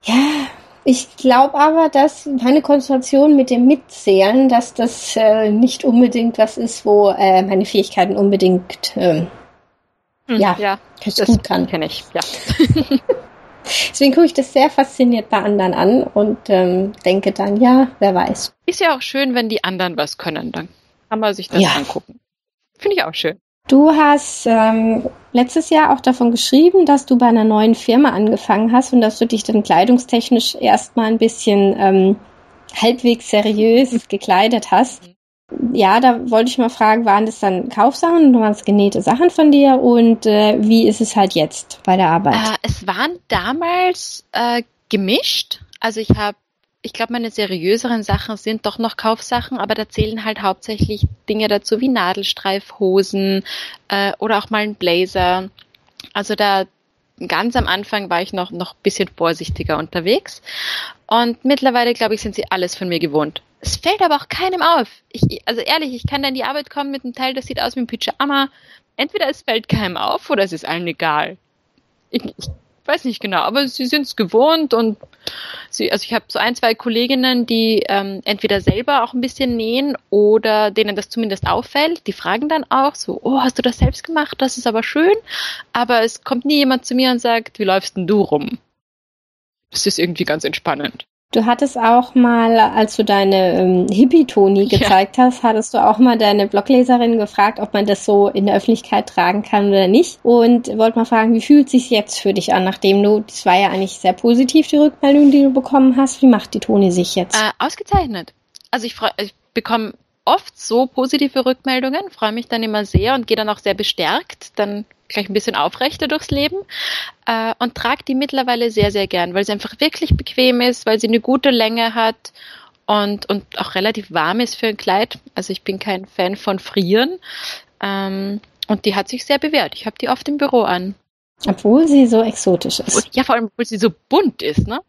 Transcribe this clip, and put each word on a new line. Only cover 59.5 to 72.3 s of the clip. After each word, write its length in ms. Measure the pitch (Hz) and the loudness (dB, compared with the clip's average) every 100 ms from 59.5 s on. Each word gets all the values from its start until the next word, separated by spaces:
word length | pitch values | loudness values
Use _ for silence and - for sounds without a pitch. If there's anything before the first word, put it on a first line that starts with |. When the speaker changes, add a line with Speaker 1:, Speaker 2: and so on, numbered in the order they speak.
| - 160 151 | -10 -6 -6
Speaker 2:
unterwegs. 640 | 160 175 170 269 - - - - - - - - - | -6 -8 -2 -2 -4 -20 -16 -12 -10 -10 -12 -18 -4
Und 380 | 226 240 233 | -2 0 -2
mittlerweile, 500 | 262 277 269 247 240 | -2 0 2 0 -2
glaub 160 | 233 220 | -2 -2
ich, 80 | 214 | -4
sind 140 | 220 | -6
sie 160 | 196 - | -8 -6
alles 240 | 185 180 | -4 -4
von 140 | - 185 | -6 -6
mir 100 | 170 | -4
gewohnt. 440 | 160 147 151 - _ _ | -2 -2 -2 -6 _ _
Es 160 | - - | -10 -6
fällt 260 | 320 415 | -4 0
aber 140 | 359 285 | 0 -2
auch 120 | - | -4
keinem 320 | - 370 370 | -6 -4 -2
auf. 260 | 330 339 220 - _ | 0 0 -2 -10 _
Ich, 120 | 233 - - - | -4 -4 -4 -8
also 140 | 233 | -6
ehrlich, 320 | - 320 302 | -4 -4 -4
ich 120 | 247 - | -8 -8
kann 160 | 285 | -4
da 60 | 277 | -4
in 60 | |
die 100 | 262 | -6
Arbeit 240 | 247 285 285 | -6 -8 -10
kommen 200 | - 277 | -10 -8
mit 140 | 277 | -8
einem 100 | 254 | -12
Teil, 180 | 247 262 | -8 -8
das 120 | 262 254 | -8 -10
sieht 140 | 262 | -6
aus 140 | 240 | -6
wie 60 | 262 | -6
ein 60 | 233 | -8
Pyjama. 640 | 233 - - 285 277 277 _ _ - _ - | -8 -10 -4 -2 -2 -4 _ _ -20 _ -10
Entweder 320 | 277 415 294 | -8 -4 -6
es 140 | 294 | -6
fällt 260 | - 226 226 | -6 -6 -2
keinem 280 | 226 202 180 | -4 -2 -4
auf 340 | - - - | -4 -4 -4
oder 140 | 277 | -2
es 80 | 196 | -2
ist 140 | 165 - | -4 -8
allen 200 | 165 175 | -6 -6
egal. 500 | 160 165 151 151 190 _ _ _ _ _ _ _ | -4 -2 -2 -4 -8 _ _ _ _ _ _ _
Ich, 120 | - | -8
ich 220 | - | -8